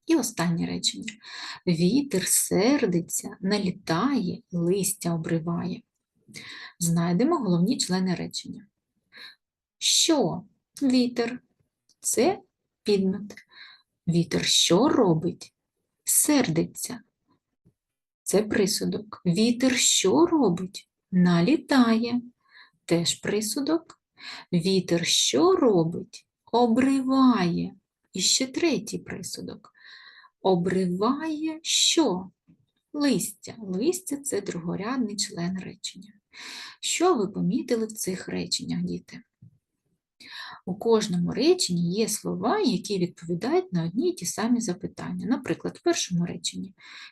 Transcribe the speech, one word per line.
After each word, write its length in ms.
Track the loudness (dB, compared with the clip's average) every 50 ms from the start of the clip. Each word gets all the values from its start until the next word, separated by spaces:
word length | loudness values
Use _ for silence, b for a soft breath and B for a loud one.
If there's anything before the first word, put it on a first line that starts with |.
| _
І 100 | 0 0
останнє 500 | 0 0 -2 -4 -2 -2 0 0 0 -2
речення. 480 | -4 -4 -2 -2 -2 -2 -4 -10 -12 -14 B B B B B B B B B B -2
Вітер 600 | 0 2 2 4 4 2 0 0 -2 -2 0 2
сердиться, 1080 | 0 0 0 2 0 2 4 4 2 2 2 0 0 0 -2 -2 -6 -8 -8 -8 -12 -6
налітає, 1000 | -2 -2 -2 0 0 -2 -4 -6 -4 -2 0 0 2 0 0 0 0 -2 -6 -8 -10 _
листя 640 | -4 -2 0 0 0 0 0 -2 -4 -4 -4 -4 -4
обриває. 680 | -2 -2 -2 -2 -2 -2 -2 -4 -4 -4 -6 -8 -8 -12 _ _ _ _ _ _ _ _ _ B B B B B B B B B B
Знайдемо 580 | -2 0 0 2 2 2 2 2 2 2 2 0
головні 400 | 2 2 2 2 2 2 2 -2
члени 380 | -2 -2 -2 -2 0 -2 -2
речення. 520 | -4 -6 -8 -10 -12 -12 -12 -16 -16 -18 _ _ _ _ _ _ _ _ _ B B B B B B _ _ _ _ _ _ _ _
Що? 680 | -2 0 2 2 2 4 2 2 2 0 -2 -6 -10 -14 _ _ _ _ _ -4
Вітер. 580 | -2 2 2 2 2 2 0 -4 -4 -4 -6 -10 -14 _ _ _ _ _ _ _ _ _ _ _
Це 400 | -6 -4 0 2 2 2 2 -2 -6 _ _ _ _ _ _ _ _
підмет. 520 | 0 2 2 2 0 0 -2 -6 -10 -14 B B B B B B B B B B _ _ _ _ 0
Вітер 380 | 2 2 2 2 0 -2 0
що 440 | 2 2 2 4 4 4 4 6 4
робить? 640 | 4 4 4 4 4 2 0 -2 -6 -6 -14 -20 _ _ _ _ _ _ _ _ _ _ _
Сердиться. 960 | 0 2 2 4 4 4 2 2 2 0 0 -2 -2 -4 -10 -12 -10 -12 -14 -14 _ _ _ _ _ _ _ _ _ _ _ _ _ _ _ _ _ _ _ _ _ _ _ _
Це 200 | 0 0 0 0
присудок. 800 | 2 2 2 2 2 2 -2 -2 -4 -4 -6 -8 -10 -16 -6 _
Вітер 520 | -2 2 2 4 2 2 2 2 2 2 4
що 480 | 2 4 4 4 4 4 4 4 4
робить? 640 | 4 4 4 4 2 2 0 -4 -8 -10 -16 -20 _ _ _ _ _ 2
Налітає. 1080 | 4 4 6 6 4 4 4 2 2 2 2 4 4 6 6 4 2 2 0 -2 -4 -4 -6 -16 b b b b b b b b _ _
Теж 300 | 0 0 0 2 0 -4
присудок. 840 | -4 -4 -2 -2 -2 -2 -2 -4 -4 -2 0 -2 -2 -2 _ -18 -20 _ _ B B B B B B B B -2
Вітер 520 | 0 2 2 2 2 2 2 0 0 0 0
що 480 | 0 2 2 2 2 4 4 4 4
робить? 720 | 4 4 4 4 4 2 2 -2 -6 -10 -12 -16 -20 -20 _ _ _ _ _
Обриває. 1200 | 2 4 4 4 4 4 4 2 2 0 0 2 2 6 6 6 6 4 2 0 0 -2 -4 -6 -8 -14 _ _ _ _ _ _ _
І 80 | -2
ще 260 | 0 2 2 2 0 -2
третій 500 | -2 0 0 0 0 0 -4 -6 -10 -10
присудок. 760 | -10 -10 -10 -10 -10 -10 -12 -10 -10 -12 -12 -14 -16 -20 B B B B B B B B B B B B B _
Обриває 1160 | 2 2 2 4 2 0 0 0 0 0 0 0 0 0 0 -2 -2 -4 -6 -4 -4 -6 -6 -8 -6
що? 680 | -2 0 2 2 4 4 4 4 2 2 -2 -6 -10 -16 _ _ _ -20 _ _ _ _ _ _ _ -6
Листя. 600 | -2 0 2 2 0 -2 -4 -10 -14 -18 -20 -18 -14
Листя — 600 | -10 -8 -6 -2 0 0 -2 -2 -4 -8 -10 -8 -6
це 180 | -6 -6 -4
другорядний 760 | -6 -6 -8 -8 -6 -6 -6 -6 -6 -6 -4 -4 -4 -4 -4
член 440 | -6 -6 -6 -6 -6 -6 -4 -6 -6
речення. 540 | -8 -12 -14 -14 -14 -14 -14 -14 -20 -20 -20 _ _ _ B B B B B B B B B B
Що 360 | -6 -4 -2 2 4 4 4
ви 120 | 4 0 -2
помітили 580 | -2 -2 -2 0 0 0 0 0 -2 -2 -2
в 60 | -4
цих 360 | -6 -8 -6 -6 -6 -6 -8 -8
реченнях, 540 | -6 -6 -4 -4 -4 -6 -4 -4 -4 -4
діти? 400 | -2 -4 -6 -8 -10 -14 -20 -20 -20 _ _ _ -20 -20 _ _ _ _ _ _ _ _ _ _ _ _ _ B B B B B B B B B B
У 100 | -8 -8
кожному 560 | -4 2 4 4 4 4 2 0 0 0 0
реченні 600 | 0 2 4 4 4 4 2 -2 0 0 0 0 0
є 140 | 0 0 -2
слова, 520 | -2 -4 -4 -6 -6 -2 0 0 0 2
які 380 | 2 2 0 0 -2 -2 -2 -2
відповідають 760 | -2 -2 -4 -10 -6 -6 -4 -2 -2 0 0 0 0 0 -2
на 120 | -2 -2
одні 240 | -2 -2 0 0 0
й 40 | -2
ті 120 | -2 -6
самі 360 | -8 -4 -2 0 2 2 0
запитання. 640 | 0 -2 -4 -6 -6 -12 -12 -10 -10 -8 -8 -6 -2 -2
Наприклад, 500 | -2 -2 -2 -4 -6 -4 -4 -8 -10 -2
в 60 | _
першому 420 | 0 0 0 -2 -2 -2 -2 -2
реченні 480 | -2 -4 -6 -8 -8 -8 -8 -12 -12 -14 B B B B B B B